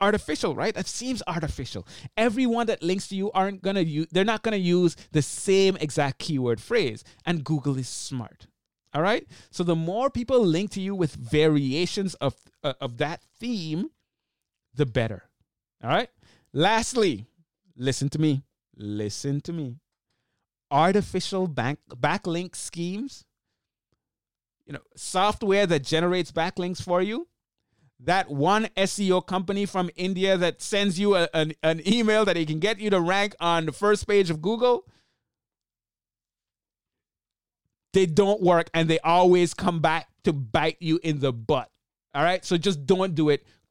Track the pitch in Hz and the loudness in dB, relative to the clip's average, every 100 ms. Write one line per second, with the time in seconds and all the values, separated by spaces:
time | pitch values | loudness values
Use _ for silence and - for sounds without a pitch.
0 | 196 208 - 156 185 117 190 208 185 - | 0 0 -2 -4 -2 -2 -4 -4 -6 -8
1 | 247 226 - 165 151 - 123 - - - | -6 -6 -4 -6 -6 -6 -10 -10 -14 -16
2 | - - 233 220 254 233 226 202 165 190 | -10 0 0 2 0 0 0 -2 -2 -4
3 | - 196 202 185 190 190 190 196 165 151 | -4 -4 -2 0 0 -2 -2 0 0 -2
4 | 165 180 208 214 226 208 175 175 175 - | -2 0 0 0 -2 0 2 4 2 0
5 | - 156 - - - 190 190 185 151 151 | -4 -2 -2 -4 2 4 4 2 -2 -2
6 | 139 - - 143 120 113 - 233 139 110 | -2 -2 -4 -2 0 -2 -2 0 0 -4
7 | - _ - 170 135 156 143 135 123 - | -14 _ -4 -4 -2 -2 -2 -4 -4 -10
8 | - 131 107 - - _ _ _ _ 143 | -8 -8 -10 -14 -20 _ _ _ _ -2
9 | 185 220 - - - - 175 165 160 214 | 0 0 -4 -20 -14 -4 0 0 0 -2
10 | 269 240 240 254 196 160 208 196 190 196 | -2 -2 0 4 4 2 -2 -6 -6 -2
11 | 160 143 120 151 156 147 135 143 180 - | -2 -4 -2 2 4 4 0 -2 -2 -2
12 | 190 - 139 - _ _ 147 - 135 117 | -4 -4 -6 -6 _ _ -8 -6 -8 -4
13 | 147 170 _ - 240 220 160 156 302 _ | -6 -6 _ -12 -6 -6 -4 -6 -6 _
14 | _ _ _ _ _ _ _ 123 139 123 | _ _ _ _ _ _ _ -4 -2 -2
15 | 113 95 _ _ _ _ _ _ 113 170 | -4 -6 _ _ _ _ _ _ -2 -2
16 | 247 _ _ _ _ 135 180 226 233 254 | -2 _ _ _ _ 0 2 2 0 2
17 | 196 104 110 _ _ _ _ - 131 131 | 2 0 -8 _ _ _ _ -6 -4 -2
18 | 139 151 156 139 - _ _ - 104 104 | -2 0 0 0 -4 _ _ -14 -8 -6
19 | 104 - 139 143 - 170 135 127 _ _ | -6 -6 -6 -6 -6 -8 -8 -12 _ _
20 | _ _ _ _ _ _ - 139 175 202 | _ _ _ _ _ _ -2 2 4 2
21 | - 185 - 190 185 135 117 147 - 123 | 0 -4 -4 -4 -4 -2 -4 -4 -10 -4
22 | 147 190 185 170 180 - - 165 170 202 | -2 -2 -4 -6 -6 -10 -12 -8 -6 -6
23 | 277 - _ _ _ _ _ _ _ _ | -10 -14 _ _ _ _ _ _ _ _
24 | _ _ _ _ _ _ - 139 _ - | _ _ _ _ _ _ -16 -14 _ -16
25 | - 185 202 - 208 196 196 160 131 160 | -6 0 0 0 2 2 4 0 0 0
26 | 175 180 165 165 170 - 180 180 180 175 | 2 0 -2 -2 -4 -4 -6 -6 -2 0
27 | 190 240 339 _ _ _ _ _ _ _ | 0 -4 -10 _ _ _ _ _ _ _
28 | 123 190 - 143 156 214 220 - 226 - | -2 0 0 0 2 2 0 -2 -2 0
29 | 196 180 - 185 180 202 202 190 175 - | 2 0 0 -4 -2 -4 -2 -2 -4 -4
30 | 185 180 190 185 175 - - 202 202 170 | -6 -2 0 2 0 -2 -4 0 0 0
31 | 202 190 170 160 156 151 160 160 165 240 | 2 4 2 0 -2 0 -2 0 2 2
32 | 214 214 208 170 156 156 202 208 214 190 | 4 4 4 2 0 -2 -2 -2 0 2
33 | 170 196 202 - 170 165 156 143 202 208 | 2 0 -2 -2 0 0 -2 0 2 2
34 | - 202 180 156 175 226 247 240 - _ | 2 2 2 0 -2 0 2 2 -2 _
35 | _ _ _ _ _ _ _ _ _ _ | _ _ _ _ _ _ _ _ _ _
36 | _ _ _ _ _ _ _ _ _ _ | _ _ _ _ _ _ _ _ _ _
37 | _ _ _ _ _ _ _ _ _ 190 | _ _ _ _ _ _ _ _ _ 2
38 | 185 151 202 214 180 170 165 165 165 160 | 4 4 4 4 4 4 2 0 2 2
39 | 156 175 180 180 175 - 185 165 156 160 | 4 6 6 6 4 0 -2 0 0 0
40 | - _ 175 147 113 160 160 - 165 165 | -4 _ -2 -2 -2 0 0 -2 -2 -2
41 | 160 147 135 120 110 139 113 _ _ _ | -2 -2 -2 -2 -2 -2 -2 _ _ _
42 | _ 139 165 185 - 175 196 156 135 185 | _ 0 0 0 0 0 0 -2 2 2
43 | 190 156 151 143 _ _ _ | 2 0 2 0 _ _ _